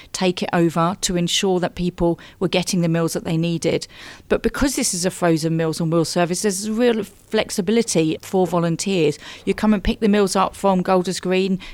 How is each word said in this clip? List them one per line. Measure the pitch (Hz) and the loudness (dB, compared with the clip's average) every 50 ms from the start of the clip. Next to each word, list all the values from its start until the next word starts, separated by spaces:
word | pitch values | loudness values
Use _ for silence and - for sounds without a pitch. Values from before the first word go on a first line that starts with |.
| - - - | -16 -12 -6
take | - 190 185 180 - 208 | -2 0 0 0 0 -2
it | - - | -2 0
over | 180 170 165 147 175 165 170 175 - - | 2 2 2 2 0 0 0 -2 -2 -4
to | - 185 | -2 0
ensure | 175 175 170 - - - 196 185 180 | 0 0 0 0 0 0 2 2 2
that | 175 - - | 0 -2 -2
people | - 180 180 175 - 175 170 170 - - - - - | -4 -4 -4 -2 0 0 0 0 -2 -6 -14 -8 -4
were | 190 175 | -2 0
getting | - 180 170 - - 180 | 0 0 0 0 0 0
the | 170 170 | 2 2
meals | 165 170 165 165 - | 2 0 0 0 -2
that | - - | -4 -4
they | - 170 | -2 -2
needed. | 160 165 170 170 160 - 160 - - - - - - - - - - - - | -2 0 -2 -2 -2 0 -2 -2 -2 -4 -8 -14 -18 -20 -20 -20 -18 -6 -4
But | - - - | -2 -2 0
because | 226 - - 254 285 254 | -2 -2 0 -2 -2 0
this | - 247 - - | -2 -2 -2 -2
is | 175 170 | -2 -4
a | 185 | -4
frozen | 180 - 185 170 165 160 156 165 165 | -2 0 2 2 2 2 0 0 0
Meals | 165 165 160 156 - | 0 0 -2 -2 -2
on | 175 160 | -2 0
Wheels | 160 170 160 - | 2 2 0 0
service, | - 180 175 160 180 180 - | 0 0 0 0 0 -2 -2
there's | 214 190 185 208 | -2 -2 -2 -4
a | 214 220 | -4 -2
real | 220 247 240 226 220 - | 2 2 2 2 0 -2
flexibility | - - - - - - 220 214 - - - 190 170 220 233 220 - - 175 165 156 156 - - | -8 -12 -20 -10 -4 -2 -2 -2 -2 -2 -4 0 2 2 2 2 2 2 2 2 2 0 -4 -4
for | - - 190 185 | -2 0 0 2
volunteers. | 170 180 175 170 170 165 160 - 196 196 180 156 151 147 - - - - - - | 2 2 0 0 0 0 -2 -2 -2 0 2 2 2 0 -2 -8 -18 -18 -6 -4
You | 196 196 | -4 -2
come | - - 214 214 | 0 2 2 2
and | 196 - | 2 2
pick | - 233 - | 0 0 2
the | 233 208 | 2 2
meals | 202 208 202 185 - | 4 4 2 2 2
up | 196 190 190 - | 2 0 0 -2
from | - - 196 190 185 | 0 0 2 2 2
Golders | 180 - 190 185 175 190 175 - | 2 2 2 2 2 0 -4 -4
Green | - 180 185 185 190 196 190 180 - - | -2 0 0 0 2 0 0 -2 -4 -8